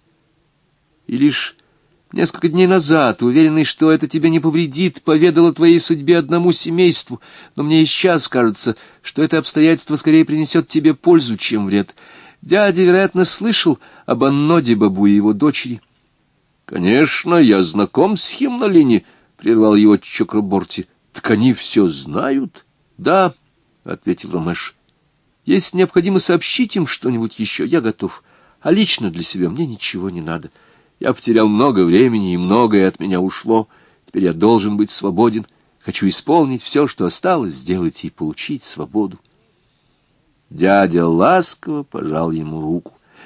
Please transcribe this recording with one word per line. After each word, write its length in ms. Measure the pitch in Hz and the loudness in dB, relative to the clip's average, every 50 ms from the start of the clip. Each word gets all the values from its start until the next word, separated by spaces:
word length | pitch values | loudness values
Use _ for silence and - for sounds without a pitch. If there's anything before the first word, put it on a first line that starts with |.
| _ _ _ _ _ _ _ _ _ _ _ _ _ _ _ _ _ _ _ _ _ | _ _ _ _ _ _ _ _ _ _ _ _ _ _ _ _ _ _ _ _ _
И 100 | - 117 | -8 -2
лишь 400 | 127 143 147 131 - - - - _ _ _ _ _ _ _ _ _ _ _ | 0 2 2 2 -2 -6 -10 -12 _ _ _ _ _ _ _ _ _ _ _
несколько 380 | - - 170 - - - 165 165 | -4 -2 -2 -2 -2 -2 -4 0
дней 180 | 151 180 185 | 2 2 4
назад, 560 | 180 190 185 147 143 165 156 135 117 104 - 120 | 4 4 2 2 2 2 2 2 2 0 0 0
уверенный, 400 | 123 123 160 160 156 156 160 143 | 2 4 4 4 4 2 0 0
что 280 | - - - 156 160 | -2 -2 0 2 2
это 160 | 156 - 156 | 2 2 0
тебе 220 | 139 - 160 156 165 | -4 -2 0 0 0
не 100 | 160 160 | 0 0
повредит, 640 | 147 160 151 170 170 143 131 156 185 165 - - | 0 0 0 0 -2 -2 -2 -2 -2 -2 -2 -4
поведал 460 | - 170 156 156 165 180 147 165 170 | -2 0 2 4 4 4 4 4 4
о 60 | 170 - | 4 4
твоей 260 | 156 165 170 170 165 | 4 4 4 4 4
судьбе 380 | - - 165 147 139 156 175 | 2 0 -2 0 0 2 2
одному 340 | 170 147 131 170 170 175 180 | 2 0 0 -2 0 2 0
семейству, 680 | 160 - - 165 165 175 185 170 - - - - 123 - - - - - - - _ | 0 0 -2 -2 0 2 2 2 2 0 -4 -8 -12 -14 -14 -20 -20 -20 -20 -12 _
но 80 | 143 147 | -6 -2
мне 180 | 151 160 160 | 2 2 2
и 40 | 160 | 2
сейчас 420 | 147 - - - 185 170 151 - | 2 0 0 0 0 0 0 -2
кажется, 480 | - - 127 120 113 98 - - 123 107 - - - _ _ | -2 0 0 0 0 0 -2 -4 -6 -6 -6 -12 -20 _ _
что 220 | - - - 143 156 | -18 -8 -4 -2 -2
это 160 | 151 170 156 | 0 0 -2
обстоятельство 560 | 131 - - 151 156 160 165 156 - - 151 | -2 -2 0 2 2 2 2 0 -2 -6 -6
скорее 280 | 143 - 156 156 160 160 | -2 2 4 4 4 4
принесет 440 | - 151 151 156 - - 165 - | 2 -2 -4 -2 -2 -2 -2 -2
тебе 260 | - - 156 143 156 139 | -2 -2 0 2 0 0
пользу, 440 | - - 175 175 160 131 120 110 | 2 2 4 4 4 2 0 -4
чем 280 | 98 - - 120 104 101 | -6 -4 -4 -4 -4 -2
вред. 300 | 95 101 101 92 - - _ - - - - - - _ _ | -2 -2 -2 -2 -4 -10 _ -20 -20 -20 -20 -20 -20 _ _
Дядя, 420 | - - 180 208 208 202 165 180 190 | -4 -2 0 2 2 2 2 2 2
вероятно, 420 | 180 180 190 196 185 - 185 180 | 4 4 4 2 0 0 0 0
слышал 540 | - - - 196 233 202 - - 170 127 - - - - - _ | 0 0 -2 -2 -2 -2 0 0 0 0 -2 -6 -16 -20 -10 _
об 180 | - 120 117 135 | -4 -2 0 0
Анноде 520 | 139 139 143 147 156 170 165 139 120 113 | 0 0 0 2 2 2 2 2 2 2
Бабу 320 | 101 107 101 92 95 104 | 2 2 2 2 2 2
и 40 | 101 | 4
его 220 | 101 104 101 107 107 | 4 4 2 2 0
дочери». 480 | 98 147 151 - - - 123 117 107 _ _ _ _ _ _ _ _ _ _ _ _ _ _ _ _ _ | 0 0 -2 -2 -4 -6 -10 -12 -12 _ _ _ _ _ _ _ _ _ _ _ _ _ _ _ _ _
«Конечно, 720 | - - 90 87 98 113 139 156 - - - - 165 175 | -10 -6 -2 0 2 4 4 2 2 -2 -4 -2 0 4
я 260 | 170 147 113 101 98 | 4 6 6 4 4
знаком 540 | 92 80 80 104 101 - - 131 170 208 214 | 2 0 0 -2 -2 0 0 0 0 0 0
с 140 | - - - | -4 -6 -8
Химнолини», 760 | - - 269 262 247 247 240 208 185 165 147 127 113 92 - _ _ _ _ _ _ | -6 -4 -4 -4 -2 -2 -2 2 4 4 4 4 2 0 -2 _ _ _ _ _ _
прервал 380 | _ - 110 117 110 110 107 104 | _ -2 0 2 4 4 4 4
его 220 | 104 107 107 104 | 6 6 6 4
Чакраборти. 880 | 98 - - - - - - - 104 104 92 98 95 87 - - 95 90 - _ _ _ _ | 2 0 -6 -8 -6 -6 -4 -2 -4 -2 -2 -4 -4 -4 -6 -10 -12 -12 -14 _ _ _ _
«Так 180 | - - - - | -16 -8 -2 -2
они 220 | 110 104 120 131 117 | 0 2 2 2 0
все 340 | - - - - 110 98 | 0 -4 -2 0 2 2
знают?» 800 | 85 - 67 - - - 120 143 139 135 139 131 - - - _ _ _ _ _ _ _ | 2 0 -4 -10 -8 -6 -4 -2 -2 -2 -2 -4 -6 -10 -18 _ _ _ _ _ _ _
«Да», 360 | - 90 143 180 196 185 165 - _ _ _ _ _ _ _ _ _ - | -6 -2 0 2 2 2 0 -2 _ _ _ _ _ _ _ _ _ -14
ответил 480 | 85 85 - _ 95 87 - - 80 | -14 -14 -8 _ -6 -6 -6 -6 -8
Ромеш. 440 | 87 87 80 85 85 - - - - _ _ _ _ _ _ _ _ _ _ _ _ _ _ | -6 -4 -4 -4 -6 -6 -10 -14 -16 _ _ _ _ _ _ _ _ _ _ _ _ _ _
«Если 320 | - 175 196 - - - | 0 0 0 0 -2 -2
необходимо 420 | 180 185 - - 180 170 196 190 180 | -2 -2 0 0 0 0 2 0 0
сообщить 560 | - - 175 170 - - - - 247 208 - | 0 0 0 0 -2 -4 -4 -4 -4 -2 -2
им 120 | 196 156 | -4 -4
что-нибудь 520 | - - - - 131 123 117 113 107 - - | -4 -6 -6 -4 -4 -2 -2 -4 -6 -6 -6
еще, 260 | 110 98 - - - | -8 -6 -6 -6 -4
я 160 | 123 165 165 | -2 -2 -2
готов. 420 | 113 110 - - 98 90 - - _ _ _ _ _ _ _ _ | -2 -4 -4 -6 -8 -10 -10 -14 _ _ _ _ _ _ _ _
А 100 | - 151 | -2 0
лично 400 | 180 214 208 - - - 113 92 | 0 0 0 0 -2 -4 -6 -6
для 120 | 82 87 82 | -6 -8 -8
себя 260 | - - 95 90 82 | -8 -4 -4 -4 -4
мне 160 | 101 147 170 | -4 -4 -6
ничего 440 | 135 110 - - - - 92 92 98 | -6 -8 -10 -10 -10 -8 -8 -8 -8
не 120 | 87 87 | -8 -10
надо. 300 | 78 80 82 80 - - _ _ _ _ _ _ _ _ _ - | -8 -8 -10 -10 -12 -16 _ _ _ _ _ _ _ _ _ -6
Я 140 | 110 120 127 | -4 -4 -4
потерял 360 | - - 120 110 110 110 107 | -2 -2 0 2 2 2 2
много 340 | 104 107 135 143 113 95 90 | 2 2 2 2 2 2 2
времени, 500 | 85 87 107 131 123 113 107 98 92 87 | 4 4 4 4 4 2 0 -2 -2 -2
и 40 | |
многое 500 | 87 90 92 101 120 120 107 107 98 95 | -2 0 0 2 2 2 2 2 2 2
от 120 | 95 - - | 2 0 -4
меня 200 | 82 98 92 90 | -6 -4 -2 -2
ушло. 480 | 92 95 - - - 113 113 110 107 - _ _ _ _ _ _ _ | -2 -4 -6 -6 -2 0 0 0 -2 -4 _ _ _ _ _ _ _
Теперь 180 | - - 101 92 | -10 -4 -2 -2
я 100 | 87 80 | -2 0
должен 440 | 82 98 110 117 107 95 104 104 | 2 2 4 4 2 2 0 -2
быть 120 | 104 107 - | -2 -2 -2
свободен. 560 | - - 98 98 85 95 117 117 107 113 110 - _ _ _ _ _ _ | -4 -4 -6 -4 0 0 0 0 0 -4 -8 -12 _ _ _ _ _ _
Хочу 280 | _ - - - 101 | _ -12 -6 -4 -2
исполнить 560 | 95 - - - 135 160 170 151 131 131 113 - | -2 -2 -2 -2 0 0 2 2 0 -2 -6 -6
все, 240 | - - 143 147 | -4 -2 0 0
что 180 | 123 - - 95 | 0 -2 -4 -4
осталось 480 | 87 - - - 180 180 156 113 87 71 | -4 -4 -4 -2 -2 -2 -2 -4 -6 -10
сделать, 520 | 65 64 87 92 92 85 - - - - | -10 -8 -6 -4 -4 -4 -4 -6 -8 -12
и 40 | 82 | -14
получить 540 | - - 82 78 76 - - - 147 120 - | -10 -8 -8 -8 -8 -10 -10 -10 -10 -10 -10
свободу». 560 | - - 170 147 - 104 107 101 92 92 - _ _ _ _ _ _ _ _ _ _ _ _ _ _ _ _ _ _ _ _ _ _ _ _ _ _ | -12 -12 -12 -12 -6 -4 -4 -4 -4 -8 -14 _ _ _ _ _ _ _ _ _ _ _ _ _ _ _ _ _ _ _ _ _ _ _ _ _ _
Дядя 580 | - 73 87 95 101 101 98 87 85 87 82 | -4 -2 0 2 4 2 2 2 0 0 0
ласково 760 | 82 82 85 98 151 185 185 175 - - - - - 151 147 139 | 2 2 2 2 2 2 2 0 -2 -8 -10 -10 -10 -10 -10 -10
пожал 480 | - - - - 78 - 160 - 82 | -12 -12 -10 -8 -6 -4 -4 -4 -4
ему 300 | 80 80 78 78 78 78 | -4 -6 -8 -8 -10 -8
руку. 320 | 76 78 85 85 - - - _ _ _ _ - - | -6 -6 -6 -6 -8 -12 -20 _ _ _ _ -20 -20